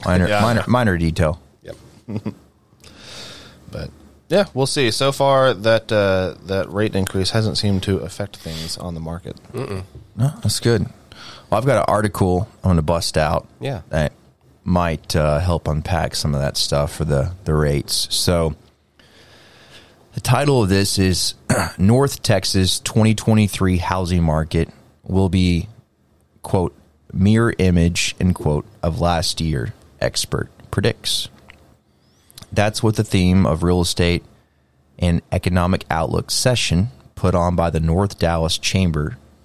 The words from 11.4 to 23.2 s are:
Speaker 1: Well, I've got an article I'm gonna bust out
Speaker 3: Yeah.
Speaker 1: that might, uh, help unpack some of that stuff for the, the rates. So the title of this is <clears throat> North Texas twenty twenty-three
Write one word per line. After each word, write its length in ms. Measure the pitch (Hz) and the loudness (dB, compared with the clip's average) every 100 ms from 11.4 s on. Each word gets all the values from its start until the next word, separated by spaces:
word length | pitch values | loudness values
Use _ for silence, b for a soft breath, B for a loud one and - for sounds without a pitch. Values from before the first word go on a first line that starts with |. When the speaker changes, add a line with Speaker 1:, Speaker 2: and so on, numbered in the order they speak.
| B | B
Speaker 1:
Well, 80 | 104 | -2
I've 80 | 135 | 2
got 120 | 113 | 2
an 60 | - | 2
article 600 | 104 107 - 95 90 107 - | 0 0 0 0 0 -2 -2
I'm 80 | 92 | 2
gonna 120 | 82 | 2
bust 360 | 76 85 - 78 | 2 0 0 0
out 280 | 78 80 - - | 0 0 -4 -10
Speaker 3:
Yeah. 220 | 131 113 - | -8 -8 -6
Speaker 1:
that 220 | 80 73 - _ _ _ _ | -2 -2 -6 _ _ _ _
might, 520 | - 90 85 78 - 87 | -2 0 0 -2 -2 0
uh, 240 | 76 73 | 2 2
help 260 | 90 85 - | 0 0 -2
unpack 460 | 76 - 82 80 | -4 -2 -2 -2
some 200 | - 78 | -4 -4
of 60 | 71 | -2
that 160 | 69 - | -2 -2
stuff 380 | - 71 73 | -2 0 -2
for 100 | - | -4
the, 280 | 78 71 67 - | -2 0 -2 -6
the 100 | - | -2
rates. 520 | 78 73 71 - - - | 0 2 0 -2 -6 -4
So 440 | - - 87 80 76 _ _ _ _ B B B B B B B B B B _ | -2 0 0 0 -4 _ _ _ _ B B B B B B B B B B _
the 60 | - | -6
title 420 | - 123 147 131 | 0 2 4 2
of 60 | 98 | 4
this 300 | 98 101 - | 2 2 2
is 360 | 95 85 - - - - | 2 2 -2 -6 -4 -4
<clears throat> 220 | 80 - | -4 0
North 440 | 95 123 139 - | 2 4 2 -2
Texas 560 | - 98 - 98 92 - | 0 0 2 0 2 0
twenty 340 | - 113 110 | -2 2 2
twenty-three 640 | 107 | 2